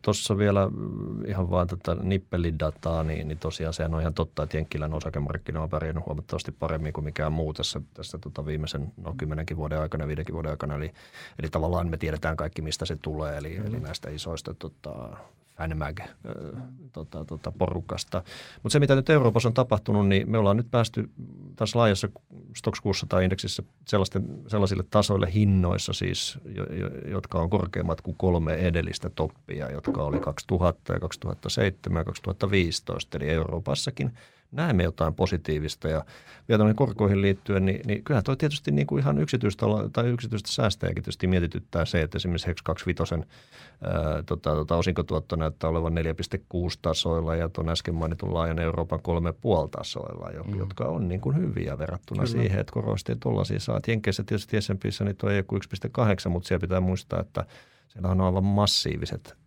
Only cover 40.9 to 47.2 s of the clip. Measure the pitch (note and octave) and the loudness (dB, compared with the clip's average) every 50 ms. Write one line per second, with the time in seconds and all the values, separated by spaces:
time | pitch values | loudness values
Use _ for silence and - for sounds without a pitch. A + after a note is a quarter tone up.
40.9 | E2+ E2+ E2+ - G2 - - F#2 F#2 F2+ E2+ D#2+ - - - - - E2+ D#2+ - | -2 -2 -4 -6 -4 0 2 4 4 4 4 2 -2 -6 -8 -4 0 0 0 2
41.9 | - F2 D#2+ E2+ - - - F#2 E2+ E2 - F2+ E2 - - - D#2 - - F#2+ | 2 2 2 2 0 -2 -2 -2 -2 -2 0 -2 -4 -4 -2 -4 -4 -2 -2 -2
42.9 | E2 - E2+ - E2+ E2 D2+ - - - - _ - - - - - - - F2 | -2 0 0 0 0 -2 -4 -6 -10 -20 -20 _ -20 -20 -20 -20 -16 -8 -4 -2
43.9 | F2+ E2+ D#2+ D#2 D2+ D2+ D#2 - F2 D#2 - D2+ D#2 D2+ D2+ D2 E2+ E2+ E2+ F#2 | 0 0 0 0 -2 -2 -2 -4 -4 -2 0 0 0 0 2 2 2 2 2 2
44.9 | F2 - D#2+ - - D#2+ - - - D#2+ D#2+ D#2 D2+ - - D#2+ E2 E2 D#2+ E2 | 2 0 0 0 -2 -2 -2 -2 -2 0 0 -2 -2 -2 -2 0 0 0 0 0
45.9 | E2 E2+ D#2+ D#2+ D#2 - - - - - - - - F2 F2 F2 - - - E2+ | 0 0 0 -2 -2 -4 -6 -6 -6 -8 -8 -6 -4 -2 -2 -2 -4 -2 -2 0
46.9 | D#2+ - - E2+ E2 E2 | 0 0 0 0 0 0